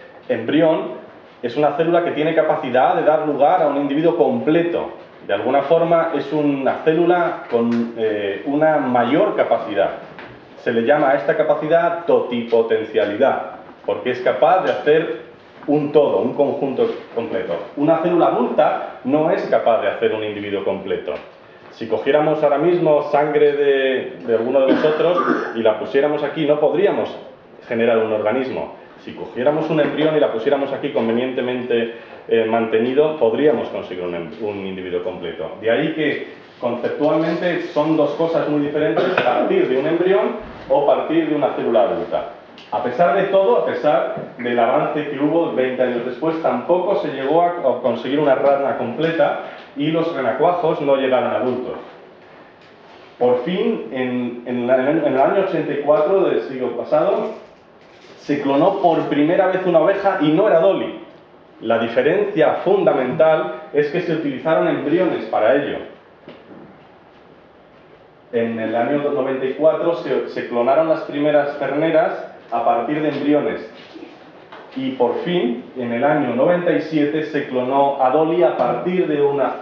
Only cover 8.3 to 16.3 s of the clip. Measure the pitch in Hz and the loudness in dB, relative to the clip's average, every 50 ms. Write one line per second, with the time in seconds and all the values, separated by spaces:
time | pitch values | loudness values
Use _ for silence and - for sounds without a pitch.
8.3 | 101 - - 147 139 151 156 156 156 147 135 127 120 120 117 120 143 160 - - | -4 -4 -4 -4 0 2 2 2 2 2 0 0 0 0 2 2 2 2 2 2
9.3 | - 170 151 - 120 110 110 110 104 101 87 - - - - - - - - - | 2 0 0 2 0 -2 -2 -4 0 0 0 0 -2 -6 -12 -16 -18 -18 -18 -18
10.3 | - - - - - - - 123 117 113 113 135 147 151 143 135 143 143 - 165 | -20 -20 -20 -20 -18 -8 -4 -2 0 0 2 2 2 4 4 2 2 2 0 -2
11.3 | 156 156 147 151 147 - 156 151 165 170 170 170 - - - - 127 117 - - | 0 0 2 2 2 0 2 2 2 2 2 2 -2 -4 -2 0 2 2 2 0
12.3 | 123 117 113 - 117 117 113 - 113 107 107 - - 107 101 - - - 139 123 | -4 -6 -2 0 2 2 2 2 0 -2 -2 -2 0 0 0 0 0 2 2 2
13.3 | - - - - - - - - - - - - - - - 127 123 - - 131 | 2 0 -6 -10 -14 -16 -18 -20 -20 -10 -6 -6 -4 -4 -2 -4 -4 -2 0 -2
14.3 | 117 - 147 160 185 185 - 135 117 - - 147 156 160 151 - - - - - | 2 2 4 4 4 2 2 -2 -4 -2 2 2 2 2 2 -2 -6 -10 -12 -18
15.3 | - - - - - - - 147 143 151 147 - - 151 139 120 95 95 110 127 | -20 -20 -20 -20 -20 -14 -4 -2 0 0 0 2 2 4 4 4 2 0 0 -2